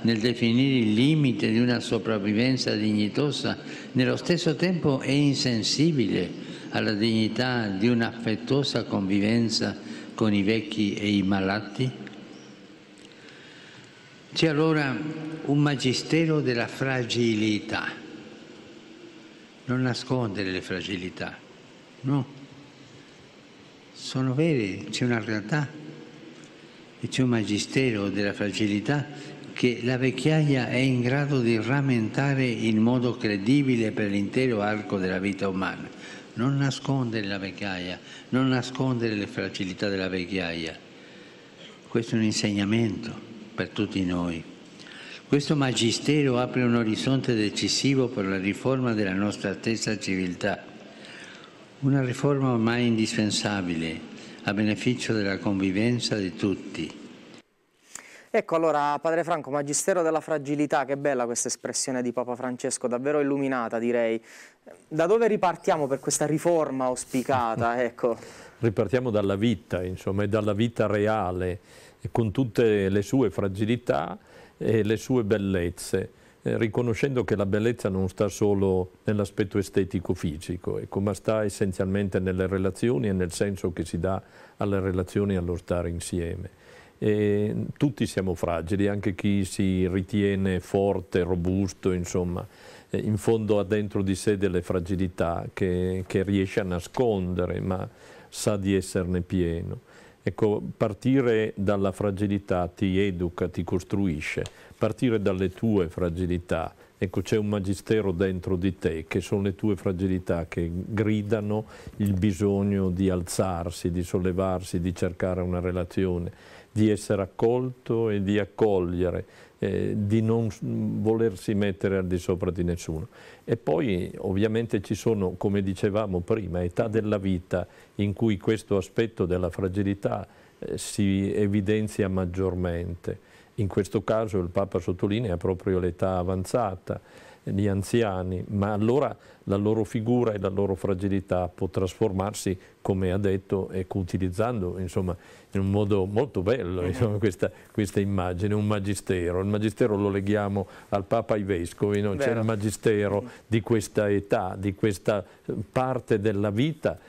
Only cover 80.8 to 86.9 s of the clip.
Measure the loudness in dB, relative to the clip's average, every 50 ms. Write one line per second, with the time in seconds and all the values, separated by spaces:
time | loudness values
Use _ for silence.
80.8 | -6 -4 -2 0 0 0 -2 0 0 0 2 2 2 0 -2 -2 -2 -2 0 -2
81.8 | -2 0 0 0 0 0 0 0 0 0 0 0 0 0 0 0 0 0 0 0
82.8 | 0 0 2 2 0 0 0 0 0 -2 -2 -2 -2 -2 0 -2 -4 -4 -2 -4
83.8 | -6 -4 -4 -2 -2 -2 -2 -4 -6 -12 -20 -20 -20 -20 -6 -4 -2 0 0 0
84.8 | 0 0 0 -2 -2 0 0 0 2 2 0 0 0 -2 -4 -6 -4 -2 -2 -2
85.8 | -2 -4 -4 -6 -6 -4 -4 -4 -4 -4 -6 -8 -10 -14 -16 -20 -20 -20 -20 -20
86.8 | -20 -20